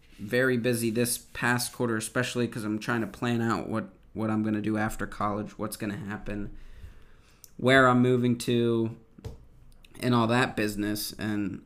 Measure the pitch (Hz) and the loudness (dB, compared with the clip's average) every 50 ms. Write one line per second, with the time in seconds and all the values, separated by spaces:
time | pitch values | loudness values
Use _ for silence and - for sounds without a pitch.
0 | - - - - 104 104 117 123 131 131 127 123 113 127 123 113 117 113 107 120 | -20 -20 -16 -12 -8 -2 2 2 4 4 2 2 2 0 0 2 0 0 2 2
1 | 120 120 - - - - - - - 120 123 120 - - - - 127 117 120 110 | 2 0 0 -4 -8 -12 -8 -2 0 0 2 0 0 -4 -4 -2 -2 0 0 -2
2 | 123 - - 131 120 123 - 123 120 117 120 127 107 107 107 110 - - 120 117 | -4 -2 -2 -2 -2 -2 0 -2 -2 -2 -2 -4 -4 -4 -4 -4 -2 -2 -2 -2
3 | 113 95 - - 127 120 120 117 113 117 110 85 - - 110 110 98 - - - | -2 -4 -6 -4 -2 0 0 2 2 2 0 0 -2 -2 -4 -4 -4 -6 -12 -20
4 | - - - - 110 110 110 107 107 110 107 104 104 107 110 107 107 110 - - | -20 -12 -6 -4 -2 0 0 0 0 0 0 0 0 0 0 0 0 -2 -2 -4
5 | 104 104 - - 101 104 101 104 104 98 - - 107 107 - - 113 104 101 101 | -6 -6 -4 -4 -2 -2 -2 -2 -6 -8 -8 -8 -8 -8 -6 -6 -6 -6 -6 -6
6 | 101 98 104 101 - - 104 104 101 120 - - - - - - - - - - | -8 -8 -8 -8 -6 -6 -6 -6 -6 -8 -8 -12 -16 -16 -16 -16 -16 -18 -18 -18
7 | - - - - - - - - - - - - - 123 135 135 131 127 123 123 | -20 -20 -20 -20 -20 -20 -20 -20 -20 -20 -8 0 4 6 8 8 8 8 6 6
8 | 123 127 127 120 120 123 120 120 - - 123 117 117 117 117 113 113 110 110 - | 6 6 4 4 4 2 2 0 0 0 2 2 2 2 2 2 0 -2 -4 -10
9 | - - - - - - - - - - - - - - - - - - - - | -18 -20 -20 -18 -16 -16 -16 -16 -20 -20 -20 -20 -20 -20 -20 -20 -20 -20 -12 -4
10 | - 123 123 120 117 110 120 123 131 - - - 107 107 104 101 104 104 104 104 | 0 2 4 4 4 4 4 2 2 0 0 -2 -2 -2 -2 -2 -2 -2 -2 -4
11 | - - - - - 107 107 104 104 95 95 - - | -6 -8 -8 -6 -4 -4 -2 -2 -2 -4 -6 -8 -8